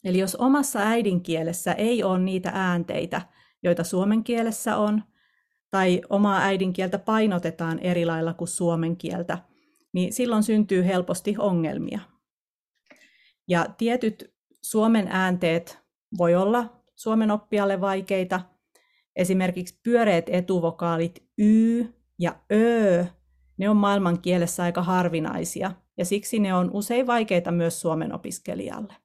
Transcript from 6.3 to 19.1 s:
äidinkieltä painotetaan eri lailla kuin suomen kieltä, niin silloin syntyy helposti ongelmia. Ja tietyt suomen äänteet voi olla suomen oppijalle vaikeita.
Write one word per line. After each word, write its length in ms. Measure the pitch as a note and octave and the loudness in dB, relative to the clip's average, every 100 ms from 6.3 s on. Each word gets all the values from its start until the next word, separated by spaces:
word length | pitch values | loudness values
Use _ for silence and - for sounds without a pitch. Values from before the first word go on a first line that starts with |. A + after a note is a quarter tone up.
| G3 | 2
äidinkieltä 580 | G3 F#3+ F#3+ F3+ F#3+ G3+ | 2 0 -2 -2 -4 -4
painotetaan 800 | - A3 A3 F3+ E3 E3 E3 E3 | -2 2 2 0 -4 -6 -6 -4
eri 280 | F3+ F3 E3 | -2 0 0
lailla 280 | E3 E3 | -2 -4
kuin 140 | E3+ E3+ | -4 -8
suomen 480 | - E3+ E3 E3 E3+ | -2 0 0 -2 -4
kieltä, 420 | E3 F3+ F3 F3 _ _ _ _ _ | -6 -6 -6 -6 _ _ _ _ _
niin 200 | F3+ F#3 | -2 -2
silloin 300 | G#3+ A#3+ G#3+ | -2 0 0
syntyy 440 | G#3+ G#3+ G#3 F#3+ F3+ | 2 2 2 2 2
helposti 480 | F#3 F3+ F3 - G#3 | 0 -2 -4 -4 -2
ongelmia. 600 | G#3 F3 D#3+ C3+ - G#3 - _ _ _ _ _ _ _ _ - _ _ _ _ - | 0 0 -2 -4 -6 -8 -12 _ _ _ _ _ _ _ _ -20 _ _ _ _ -2
Ja 180 | F3 E3 - | 0 0 -4
tietyt 560 | A3+ B3 A3 G#3+ - _ _ _ | -2 0 -2 -6 -20 _ _ _
suomen 460 | - A3 A3 A3+ F#3 | -4 0 4 2 2
äänteet 680 | F#3 F#3 F3+ E3+ E3 E3+ - _ _ _ F3+ | 0 0 0 0 0 -4 -20 _ _ _ 0
voi 160 | E3+ | 4
olla 480 | F3 G3 A#3+ A3 - _ | 4 4 0 -2 -12 _
suomen 360 | _ A3 A3 A3 | _ -2 0 2
oppijalle 500 | G#3 _ G#3 G3 G3 | 0 _ 0 0 0
vaikeita. 600 | G3 F#3+ F#3+ F#3+ F3+ F3+ - _ _ _ _ _ _ | -2 -4 -2 -2 0 -4 -6 _ _ _ _ _ _